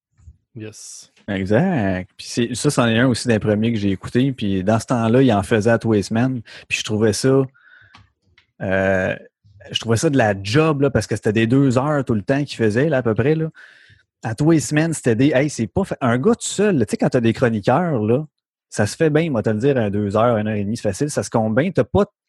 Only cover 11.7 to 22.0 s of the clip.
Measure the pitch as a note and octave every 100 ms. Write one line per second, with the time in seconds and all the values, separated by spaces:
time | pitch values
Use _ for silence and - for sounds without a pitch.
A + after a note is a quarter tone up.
11.7 | A#2+ D3 D3 B2+ A2 F#2+ C#3 C#3+ - A2
12.7 | A2 D#3+ C3 A#2+ G#2+ C3 D#3+ D#3+ - -
13.7 | - _ _ _ _ A2+ A2 D3+ D#3+ -
14.7 | D3+ E3 D3+ C3 A2 C#3+ B2+ D3 - A2
15.7 | - F#3+ - B2+ A#2+ F#3 A#3+ - - G#3
16.7 | D3+ G#2 - - B2+ A2+ - A#2+ A2 A2
17.7 | C#3 F3 B2+ G#2+ B2+ D#3 _ _ _ _
18.7 | - G#2 - D#3+ D3 E3+ A#2 A2 G#2+ C#3
19.7 | B2+ G#2 G#2 G2+ G#2+ A#2+ A2 G#2+ G#2 G2
20.7 | A#2 G#2+ - D3 C3 - A#2 A2 A2 F3+
21.7 | - A#2 F#3+